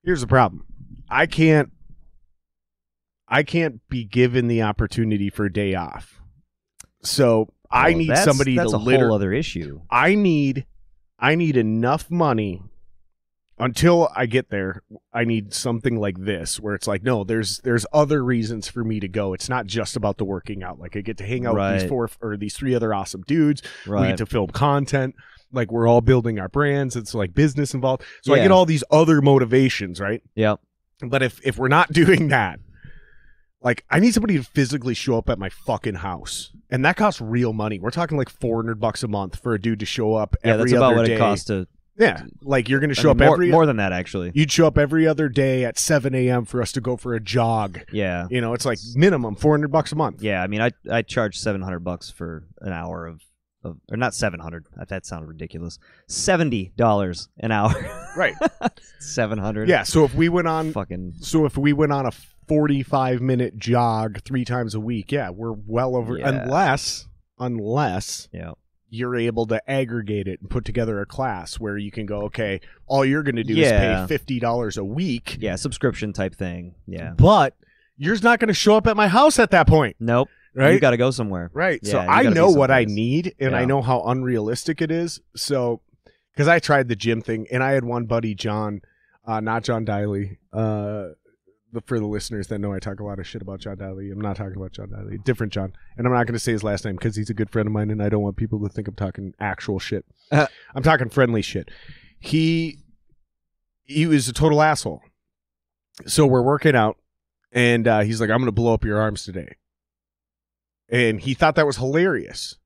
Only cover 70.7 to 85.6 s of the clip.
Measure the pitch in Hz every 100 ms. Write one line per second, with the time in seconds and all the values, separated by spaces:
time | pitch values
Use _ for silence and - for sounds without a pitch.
70.7 | 113 113 104 101 - 131 95 82 - 110
71.7 | 101 104 - 104 104 104 - 107 95 -
72.7 | - - 135 135 147 143 117 107 113 147
73.7 | 104 95 92 92 147 - 127 117 120 110
74.7 | 101 98 127 180 120 - - 107 90 135
75.7 | - 127 - 107 101 95 - 92 87 87
76.7 | - - 87 82 82 160 208 135 _ _
77.7 | _ _ _ 147 214 233 240 226 180 208
78.7 | 214 226 214 208 208 302 269 220 180 151
79.7 | 160 120 - 113 120 139 _ _ 131 139
80.7 | 185 143 120 123 123 110 90 87 139 185
81.7 | 160 101 123 92 175 254 170 180 151 135
82.7 | 131 107 104 117 147 180 - 135 123 127
83.7 | 139 120 123 92 131 127 117 107 120 -
84.7 | 156 160 165 170 - _ - - 139